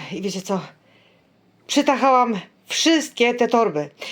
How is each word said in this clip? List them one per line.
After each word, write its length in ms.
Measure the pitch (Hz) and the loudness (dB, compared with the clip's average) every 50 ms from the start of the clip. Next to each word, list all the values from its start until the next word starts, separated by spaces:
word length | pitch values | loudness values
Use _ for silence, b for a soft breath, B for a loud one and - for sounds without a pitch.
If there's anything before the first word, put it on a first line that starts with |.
| 151 - | -10 -10
i 100 | 190 208 | -10 -8
wiecie 200 | 190 202 175 190 | -6 -6 -6 -6
co? 180 | - - 196 175 147 - - b b b b b b b b b b b _ _ _ _ _ _ _ | -6 -4 -4 -4 -6 -8 -16 b b b b b b b b b b b _ _ _ _ _ _ _
Przytachałam 760 | - - 277 285 294 269 - 254 269 254 247 247 233 214 180 - - _ _ _ | -2 0 0 2 2 0 2 2 4 4 4 2 0 -2 -4 -8 -12 _ _ _
wszystkie 680 | - - - - 320 330 302 - - - - 240 240 240 | -8 -4 -2 2 2 2 2 0 -2 -2 0 0 2 2
te 140 | 240 240 - | 2 2 2
torby. 420 | 247 233 226 196 151 151 147 147 B B B B | 4 2 2 2 0 -4 -6 -6 B B B B